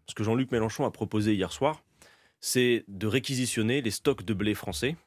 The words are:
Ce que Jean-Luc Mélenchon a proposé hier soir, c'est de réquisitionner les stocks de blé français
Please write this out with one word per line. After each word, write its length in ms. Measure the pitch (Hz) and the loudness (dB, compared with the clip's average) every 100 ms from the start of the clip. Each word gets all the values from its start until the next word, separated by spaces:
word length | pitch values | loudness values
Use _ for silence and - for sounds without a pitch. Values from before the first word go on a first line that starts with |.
| - | -14
Ce 80 | - | -4
que 80 | |
Jean-Luc 280 | 107 117 127 | 0 0 0
Mélenchon 340 | 120 110 - 127 | 0 0 0 -2
a 60 | |
proposé 440 | - 104 107 107 104 | -2 -2 0 2 2
hier 160 | 92 | 0
soir, 320 | - 135 151 _ _ - _ _ _ | 0 -2 -2 _ _ -20 _ _ _
c'est 440 | - 127 123 117 - | -2 2 4 2 0
de 180 | 98 110 | -4 0
réquisitionner 760 | 120 113 127 123 - 110 135 | 0 0 -2 0 0 2 2
les 100 | 117 | 0
stocks 320 | - 147 135 | 0 0 0
de 100 | 98 | -2
blé 200 | 98 107 | 0 0
français 440 | 104 - 85 127 165 | 0 -4 -2 -2 -4